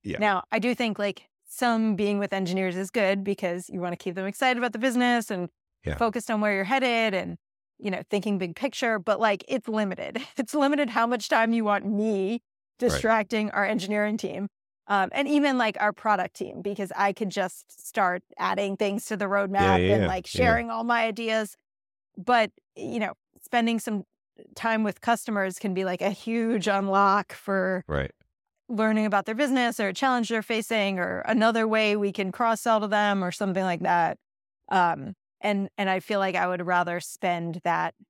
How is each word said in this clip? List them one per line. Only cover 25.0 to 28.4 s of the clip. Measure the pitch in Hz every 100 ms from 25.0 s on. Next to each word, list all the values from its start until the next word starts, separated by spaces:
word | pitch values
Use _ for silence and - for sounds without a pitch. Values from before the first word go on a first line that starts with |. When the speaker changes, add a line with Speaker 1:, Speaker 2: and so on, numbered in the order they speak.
Speaker 2:
customers | - 226 - 208 190 185
can | 202
be, | 185
like, | 185 180
a | 196
huge | 196 226 226 226 226 185
unlock | 196 196 196 202 202 -
for | - - 196 185 185 -
Speaker 1:
Right. | 73 67 - _ _